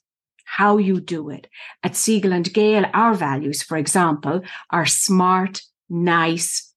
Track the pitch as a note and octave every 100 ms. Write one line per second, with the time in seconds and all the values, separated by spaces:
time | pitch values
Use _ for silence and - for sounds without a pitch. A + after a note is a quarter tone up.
0 | _ _ _ _ - - G3+ G#3 G3 F#3
1 | D3 E3+ D3+ - - - - - - -
2 | - A3 F#3+ F3+ E3+ - G#3 G#3+ F#3+ F#3
3 | A3+ G#3 D3+ C3+ D3 C#3+ - D#3+ C#3+ F#3+
4 | E3+ D3+ D3 E3+ F#3 - - E3+ C#3+ -
5 | - F#3 F3+ F#3 F#3+ F#3+ - _ _ E3+
6 | F3 E3+ E3 E3 - - -